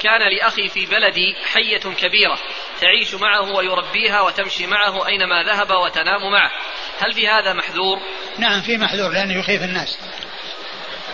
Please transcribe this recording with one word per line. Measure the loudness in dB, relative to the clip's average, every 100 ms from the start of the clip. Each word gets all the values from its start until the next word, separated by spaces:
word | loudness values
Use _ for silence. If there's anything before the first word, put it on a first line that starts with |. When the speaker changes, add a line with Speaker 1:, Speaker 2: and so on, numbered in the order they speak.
Speaker 1:
كان | 2 4 4 2
لأخي | 2 0 -2
في | -4 0
بلدي | 2 2 2 0 0 0
حية | 0 2 0
كبيرة | -2 -2 0 2 2 0 -6 -10 -10 0
تعيش | 4 4 2
معه | 0 2 2 2
ويربيها | 0 0 0 0 0 2 4
وتمشي | 2 0 -4 -4 0
معه | 2 2 0 0
أينما | 0 2 2
ذهب | 2 0 2
وتنام | 2 2 0 0 0 2
معه، | 4 4 0 -8 -8 -10 -4
هل | -2
في | 0 2
هذا | 2 2
محذور؟ | -2 -4 -2 0 0 -4 -10 -10 -2
Speaker 2:
نعم، | 0 0
في | 0 0
محذور، | 0 0 0
لأنه | 0 0 -2
يخيف | 0 0
الناس، | 0 -4 -4 -8 -10 -12 -12 -12 -12 -12 -12 -12 -12 -12 -12